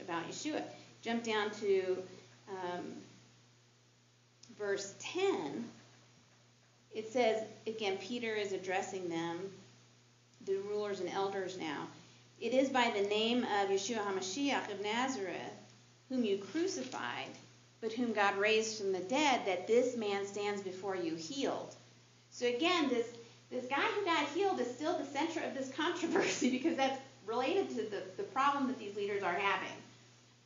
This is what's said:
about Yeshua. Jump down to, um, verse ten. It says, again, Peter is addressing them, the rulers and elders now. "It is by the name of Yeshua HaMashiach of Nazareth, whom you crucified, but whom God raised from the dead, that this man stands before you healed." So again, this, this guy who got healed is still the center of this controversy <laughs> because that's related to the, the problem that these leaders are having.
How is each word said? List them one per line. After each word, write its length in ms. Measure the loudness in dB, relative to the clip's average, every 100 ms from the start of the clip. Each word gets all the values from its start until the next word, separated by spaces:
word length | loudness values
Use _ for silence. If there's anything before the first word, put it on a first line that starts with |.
about 280 | -6 -4 -4
Yeshua. 320 | -6 -4 -4 -4 -10 -18 -10
Jump 220 | -4 -2
down 280 | 0 0 0 -2
to, 360 | 2 4 4 -2 -4 -14 -20 -20 -12
um, 460 | -6 -4 -4 -6 -10 -14 -20 -20 -20 _ _ _ _ _ _ _ _ _ _ -20 -8
verse 360 | -2 -2 -4 -10
ten. 720 | -6 0 2 2 0 -4 -8 -12 -20 -20 -20 -20 _ -20 _ _ _ _ -14
It 180 | -10 -2
says, 320 | 2 4 4 -2 -8 -8
again, 320 | -2 -2 -2
Peter 380 | -4 -4 -2 -2
is 160 | -2
addressing 580 | -2 -2 -2 -2 -4 -4
them, 420 | -2 -2 -4 -8 -10 -20 -20 -20 -20 _ _ _ -12 -4
the 120 | -2
rulers 420 | -2 -4 -2 -2
and 100 | -2
elders 480 | 0 -2 -2 -4 -4
now. 300 | -4 -4 -6 -12 -20 -20 -20 -6
"It 140 | 0
is 160 | 4 4
by 220 | 4 2
the 160 | 2 2
name 360 | 2 4 2
of 260 | 2 2 4
Yeshua 360 | 2 0 -2 0
HaMashiach 680 | -2 -2 -2 0 0 -2
of 100 | -4
Nazareth, 720 | -2 0 0 -2 -4 -6 -8 -12 -18 -20 -20 -20 -4
whom 140 | 0
you 140 | 2 2
crucified, 920 | 0 0 0 0 -4 -4 -4 -4 -6 -12 -18 -20 -20 -8
but 100 | -4
whom 220 | 0 0
God 240 | 4 4 6
raised 400 | 6 6 4 0
from 140 | 0
the 80 | 0
dead, 420 | 0 4 4 4 2
that 180 | 0 6
this 320 | 6 6 2
man 300 | 0 0 -2
stands 340 | -2 -2 -2
before 340 | -4 -6 -4 -2
you 200 | -2 -4
healed." 600 | -6 -2 -2 -2 -6 -14 -20 -20 -20 -20 -18
So 160 | -2 0
again, 440 | 2 4 4 4
this, 180 | 2 0 -4 -16 -20 -8
this 160 | -6 -2
guy 160 | 0
who 240 | 2 2 2
got 220 | 2 2
healed 300 | 2 2 2
is 120 | -2
still 240 | -2 -2 0
the 80 | -2
center 360 | -2 -2 -2
of 140 | -4 -4
this 160 | -6
controversy 800 | -2 -2 0 2 2 2 2 2
<laughs> 60 | 4
because 200 | 2 2
that's 220 | 2 0 -8 -14 -4
related 440 | 0 2 2 2
to 60 | -2
the, 200 | -2 -4 -6 -6
the 60 |
problem 440 | -4 2 4 4 2
that 100 | -2
these 180 | -4 -2
leaders 280 | 0 0
are 100 | 0
having. 420 | 2 2 0 -2 -10 -14 -20 -20 -20 -20 -10